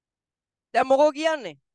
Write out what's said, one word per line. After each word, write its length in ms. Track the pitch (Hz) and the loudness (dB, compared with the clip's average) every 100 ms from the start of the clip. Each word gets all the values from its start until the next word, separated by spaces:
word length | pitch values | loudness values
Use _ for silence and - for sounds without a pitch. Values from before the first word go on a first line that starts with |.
| _ _ _ _ _ _ _ | _ _ _ _ _ _ _
දැන් 140 | 226 262 | -2 0
මොකෝ 240 | 269 302 | 2 2
කියන්නේ? 440 | 285 320 302 190 143 _ | 0 -4 -4 -8 -16 _